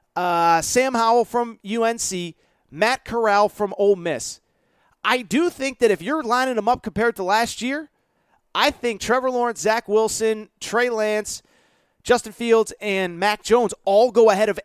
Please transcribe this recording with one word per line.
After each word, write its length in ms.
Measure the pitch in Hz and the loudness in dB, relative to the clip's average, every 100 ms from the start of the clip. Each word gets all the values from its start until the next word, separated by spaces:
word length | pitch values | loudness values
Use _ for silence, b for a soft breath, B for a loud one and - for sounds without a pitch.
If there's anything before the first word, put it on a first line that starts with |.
| _ - | _ -6
uh, 460 | 180 170 170 165 | -2 0 2 2
Sam 320 | - 247 262 | 2 0 0
Howell 320 | 240 226 240 226 | 0 2 2 2
from 340 | 240 233 226 | -2 -6 -8
U 220 | 190 226 | -8 -2
N 140 | 226 233 | -2 -2
C, 360 | - 190 175 - _ _ _ | -6 -6 -8 -12 _ _ _
Matt 320 | 143 214 262 | -4 -2 -2
Corral 460 | - 233 220 202 208 | -4 -2 2 2 2
from 240 | - 208 190 | 0 -6 0
Ole 200 | 202 190 | 2 2
Miss. 420 | 170 131 - - _ _ _ _ _ _ | -2 -6 -8 -14 _ _ _ _ _ _
I 180 | 190 254 | -2 -2
do 280 | 208 247 349 | 0 0 0
think 300 | - 269 - | -2 -6 0
that 120 | 226 | 2
if 100 | 190 | 2
you're 220 | 196 311 | -2 -4
lining 320 | 240 247 262 233 | -2 0 0 0
them 120 | 202 | 0
up 140 | 240 | -2
compared 340 | 214 196 233 - | -4 -2 -2 -2
to 60 | |
last 380 | 185 214 233 - | 0 0 0 -4
year, 280 | 247 294 302 _ _ _ _ _ _ 180 | -6 -6 -8 _ _ _ _ _ _ 0
I 160 | 269 | 0
think 300 | 285 240 202 | 0 -4 -4
Trevor 280 | - 247 254 | -2 -2 0
Lawrence, 300 | 247 240 214 | -2 -2 -2
Zach 280 | 214 226 - | -2 -2 0
Wilson, 600 | 214 220 - 220 220 - _ | 0 0 -2 -2 -4 -8 _
Trey 300 | - 226 247 | -6 -2 0
Lance, 520 | 220 214 214 202 - - _ _ _ _ _ | 0 -2 -2 -6 -12 -16 _ _ _ _ _
Justin 280 | - 240 220 | 0 0 0
Fields, 420 | - 233 226 214 - | -8 2 2 2 -4
and 400 | 208 190 185 170 | -4 -2 -4 -2
Mac 240 | 202 214 | -2 -2
Jones 300 | - 233 220 - | 2 2 2 -2
all 280 | - 202 247 | 2 4 4
go 180 | 220 220 | 6 6
ahead 180 | 196 214 | 6 2
of 120 | 196 | -2